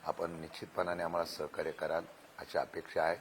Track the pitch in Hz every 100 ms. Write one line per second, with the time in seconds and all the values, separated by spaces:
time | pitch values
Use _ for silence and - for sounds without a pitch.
0 | 80 78 85 85 80 - 92 - 90 87
1 | 85 85 82 - 76 - 80 - 78 80
2 | 82 - - - - 78 65 85 - 85
3 | 80 87